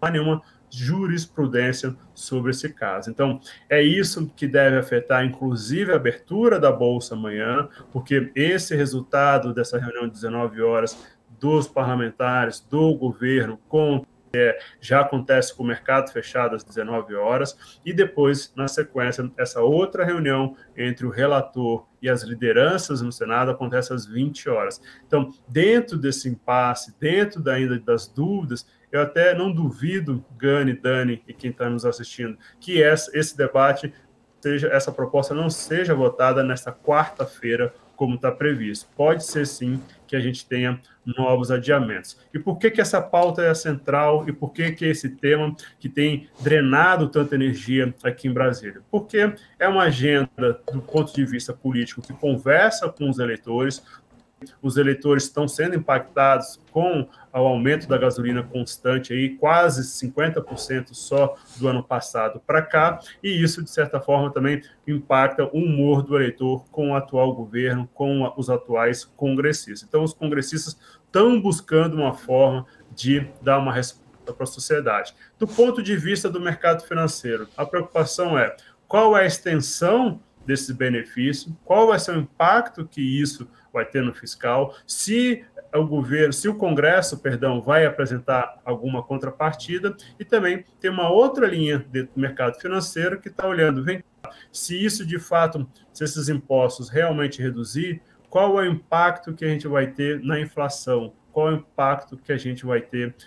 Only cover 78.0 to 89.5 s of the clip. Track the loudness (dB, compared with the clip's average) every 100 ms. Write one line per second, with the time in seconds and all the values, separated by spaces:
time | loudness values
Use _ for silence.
78 | -2 -2 0 2 0 -2 -18 _ _ 4
79 | 6 6 4 0 -2 -2 -2 -2 2 2
80 | 2 -2 -12 _ -4 -4 -4 -4 -2 -2
81 | -4 -4 -2 -2 -8 -14 0 4 6 4
82 | 0 -4 -4 _ 4 4 2 -6 -12 -4
83 | -2 0 -2 -4 -14 _ _ -6 -4 -2
84 | -4 -6 -14 -6 -2 0 0 -6 -12 -8
85 | -2 0 2 0 -6 -20 -4 0 0 0
86 | -2 2 2 2 -2 -2 0 2 4 4
87 | 0 -4 -4 -2 0 0 2 4 4 2
88 | -4 -4 -2 0 -2 -6 -8 -6 -4 -6
89 | -6 -6 -6 -4 -4